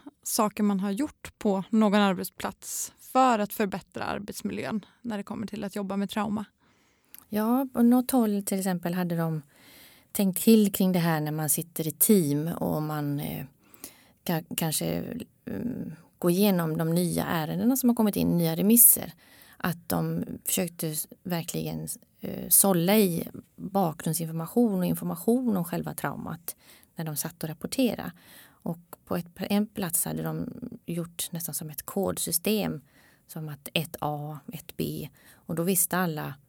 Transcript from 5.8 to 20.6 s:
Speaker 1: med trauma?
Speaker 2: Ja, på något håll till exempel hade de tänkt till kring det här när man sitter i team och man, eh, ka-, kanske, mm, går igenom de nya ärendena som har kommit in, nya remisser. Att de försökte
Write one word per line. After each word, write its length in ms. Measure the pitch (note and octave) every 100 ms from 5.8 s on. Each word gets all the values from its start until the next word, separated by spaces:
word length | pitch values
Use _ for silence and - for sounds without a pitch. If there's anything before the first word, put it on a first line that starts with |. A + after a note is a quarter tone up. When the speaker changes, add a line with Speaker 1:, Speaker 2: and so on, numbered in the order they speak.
| G3 G3+
Speaker 1:
med 120 | G3+
trauma? 360 | A3 G#3 G#3 G3+ _ _ _ _ _ _ - -
Speaker 2:
Ja, 380 | G#3 A3 B3+ C4+
på 80 | -
något 300 | A#3 B3 B3
håll 320 | B3+ A3 G3+
till 140 | G3 G3
exempel 360 | F#3+ F3+ F3
hade 220 | F3+ F3 E3+
de 260 | E3 D#3 - _ - - - - _
tänkt 280 | - G3 F3+
till 320 | A3+ A3 G3+
kring 180 | - F#3
det 80 | F3+
här 220 | E3+ D#3
när 100 | D3+
man 180 | D#3 D#3
sitter 380 | - E3 - D#3
i 40 |
team 560 | - - G3+ C#3+ C#3+ E3
och 340 | - E3+ D#3
man, 380 | D3+ D3+ C#3+ C#3+
eh, 260 | D#3+ D#3 C#3 _ _ - - - _ _
ka-, 320 | - E3 - -
kanske, 460 | E3 - E3 - - - - _ -
mm, 460 | - - - - D#3 - -
går 140 | F3+
igenom 460 | F3+ G#3 F3+ D#3+ D#3+
de 120 | D#3+
nya 360 | E3+ F3 E3 -
ärendena 520 | E3+ D#3 E3 A3+ C4+
som 120 | A#3+
har 60 | A#3
kommit 200 | G#3+ F#3+
in, 220 | E3+ E3+
nya 180 | E3 E3
remisser. 580 | G3 A#3 - - - - - - - -
Att 320 | F3+ E3+ -
de 360 | F3 D#3+ E3 - - -
försökte 420 | -